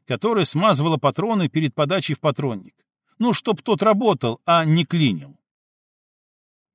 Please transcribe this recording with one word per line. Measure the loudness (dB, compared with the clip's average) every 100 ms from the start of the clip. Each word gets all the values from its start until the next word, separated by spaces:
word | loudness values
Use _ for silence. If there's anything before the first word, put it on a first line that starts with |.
которая | -8 -4 0 0
смазывала | 0 0 0 2 0 0
патроны | 0 -2 -2 0 0
перед | 0 -4 -2
подачей | -2 -2 -4 -4
в |
патронник. | -4 -2 -4 -6 -12 _ _ _ _ -4
Ну, | -2
чтоб | -2 -2 -4
тот | -2 0
работал, | 2 2 2 0 -2 -6
а | 0 0
не | 4 2
клинил. | 2 0 0 0 -8 -20 _ _ _ _ _ _ _ _ _ _ _ _ _